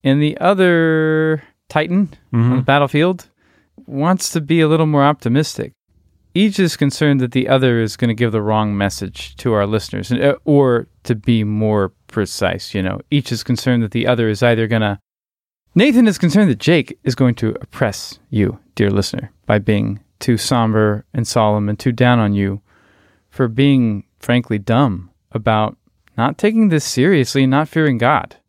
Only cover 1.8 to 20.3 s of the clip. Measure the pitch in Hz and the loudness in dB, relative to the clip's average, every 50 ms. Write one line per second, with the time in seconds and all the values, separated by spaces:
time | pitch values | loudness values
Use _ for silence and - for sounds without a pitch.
1.8 | - - 175 196 202 160 - _ _ _ - 117 117 120 127 131 127 - 139 143 | -2 0 0 -2 -2 -2 -6 _ _ _ 0 0 2 2 2 0 0 2 2 2
2.8 | 143 131 - 147 160 180 185 180 - _ _ _ _ _ _ _ _ _ _ - | 2 0 0 0 0 0 -2 -4 -10 _ _ _ _ _ _ _ _ _ _ -20
3.8 | - - 139 139 147 170 190 185 - - - 165 151 139 160 170 160 151 160 160 | -20 -12 -6 -2 0 0 0 0 -2 -6 -6 -6 -2 0 2 2 2 2 2 2
4.8 | 160 156 151 143 139 143 151 _ - 117 120 143 156 - - - - - _ _ | 2 2 2 2 2 2 0 _ -2 -2 0 0 -2 -2 -6 -8 -10 -10 _ _
5.8 | _ _ _ _ _ _ _ _ _ _ _ 175 208 214 196 - 190 165 - - | _ _ _ _ _ _ _ _ _ _ _ 0 0 0 2 0 -2 -2 0 -2
6.8 | 147 139 - - 156 147 143 135 127 120 - 131 - - 135 135 131 127 120 117 | -2 -2 0 0 0 2 2 2 0 0 -2 -2 0 2 2 2 2 2 2 2
7.8 | 113 107 - - 123 117 113 107 123 117 104 110 104 107 107 107 107 104 101 101 | 0 -2 -2 -2 -2 -2 0 0 -2 -2 0 -2 -2 0 0 0 0 -2 -2 -2
8.8 | 101 101 - - 101 92 - - - - - - - 123 110 104 101 101 107 107 | -2 -2 -4 -6 -10 -12 -12 -14 -18 -18 -18 -6 -2 -2 0 0 0 0 -2 -4
9.8 | - - - 101 95 113 127 - - 139 143 - _ - 147 143 139 127 120 117 | -4 -6 -10 -10 -4 -4 -2 0 2 0 0 0 _ 2 4 4 4 4 2 0
10.8 | - _ _ _ _ - 120 107 - 123 117 113 107 104 107 104 107 107 107 104 | -2 _ _ _ _ -4 -4 -2 0 0 0 2 0 -2 -2 -2 0 0 2 0
11.8 | 98 92 _ _ _ - - 110 101 - - - 98 90 87 - - - - 101 | 0 -2 _ _ _ -8 -4 -4 -4 -4 -4 -4 -2 -2 -2 -4 -10 -8 -6 -4
12.8 | 98 92 98 98 - _ 143 143 127 - 120 110 - - 127 113 - 131 123 117 | -4 -4 -6 -8 -6 _ -2 -2 -2 -2 -8 -8 -4 -4 -4 -2 0 0 0 0
13.8 | 113 104 - 117 117 - 123 117 117 110 107 98 123 120 117 110 113 107 117 110 | -2 -2 -4 -2 -2 0 0 0 0 -2 0 0 0 0 2 0 0 -2 -2 -2
14.8 | 107 101 101 - _ _ _ _ _ _ _ _ _ _ _ _ _ _ _ 175 | 0 -2 -4 -6 _ _ _ _ _ _ _ _ _ _ _ _ _ _ _ 2
15.8 | 226 294 233 240 240 220 180 - - 170 139 208 214 175 120 - - 147 175 160 | 4 4 4 4 4 4 2 0 -2 2 4 4 4 4 0 0 0 2 2 2
16.8 | 135 - - _ _ 139 123 - 135 123 117 - - 110 - - - _ - - | 0 -4 -12 _ _ -6 -2 2 0 0 0 0 -4 -4 -4 -6 -12 _ -6 -4
17.8 | 135 107 101 - - - - _ _ _ - 107 101 - - - _ _ _ - | -4 -4 -4 -6 -14 -16 -18 _ _ _ 0 0 0 0 -2 -8 _ _ _ -2
18.8 | 98 101 101 101 98 - - - - - _ _ _ - 107 104 101 - 107 101 | 0 0 0 0 -2 -4 -6 -10 -10 -12 _ _ _ -2 -2 0 0 0 -2 0
19.8 | 104 107 101 104 _ _ _ _ - - | -2 -4 -6 -8 _ _ _ _ -2 -2